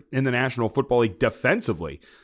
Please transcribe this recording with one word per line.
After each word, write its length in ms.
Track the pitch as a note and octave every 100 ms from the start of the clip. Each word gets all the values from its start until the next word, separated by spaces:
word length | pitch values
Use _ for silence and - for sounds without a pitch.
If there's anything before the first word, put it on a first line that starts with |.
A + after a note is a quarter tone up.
| -
in 120 | C3
the 60 | C3+
National 400 | B2 C3 B2 A2+
Football 300 | - B2+ B2
League 180 | A#2 F#2
defensively, 800 | A#2 - B2 G#3 E3 E2+ D#2+ - _ -